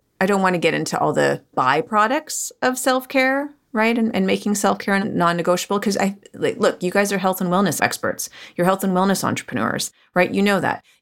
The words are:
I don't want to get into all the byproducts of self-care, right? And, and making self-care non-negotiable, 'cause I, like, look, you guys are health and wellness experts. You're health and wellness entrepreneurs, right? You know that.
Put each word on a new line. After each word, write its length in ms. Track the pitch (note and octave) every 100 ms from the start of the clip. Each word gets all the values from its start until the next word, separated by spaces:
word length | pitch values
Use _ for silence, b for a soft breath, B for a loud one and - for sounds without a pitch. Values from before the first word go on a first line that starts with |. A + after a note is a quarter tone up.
| _ -
I 60 | F#3+
don't 160 | G3+
want 120 | F#3
to 60 | F3+
get 140 | D#3+
into 240 | D3+ D#3+ D#3+
all 160 | D3+
the 300 | D3 C#3+ C#3 - -
byproducts 920 | C3 D3 D#3+ G#3+ A3 D4 D#4 - - -
of 160 | B3+ B3+
self-care, 760 | C4+ B3+ C4 C4+ C4 C4+ D4 - _
right? 240 | G#3+ A3 A#3
And, 180 | A3 -
and 100 | F#3+
making 300 | G3 G3+ G#3
self-care 480 | G3+ G3+ - G3
non-negotiable, 760 | G3 F3 E3+ E3+ E3+ F3+ - G3+
'cause 180 | G3+ G3
I, 200 | G3 G3+ -
like, 240 | - D3 -
look, 240 | G3 -
you 100 | F3+
guys 200 | G3+ G3
are 60 | G3
health 240 | F#3+ F#3
and 80 | F3+
wellness 320 | F3+ F#3+ B2+
experts. 480 | - - G#2 - - B B -
You're 100 | F3
health 180 | F#3+
and 100 | F#3+
wellness 300 | F3+ G3 -
entrepreneurs, 680 | - - - A#2+ G#2 C#3 - b b
right? 200 | F3 F#3
You 80 | F#3+
know 180 | G3+ G3
that. 220 | C#3 - b b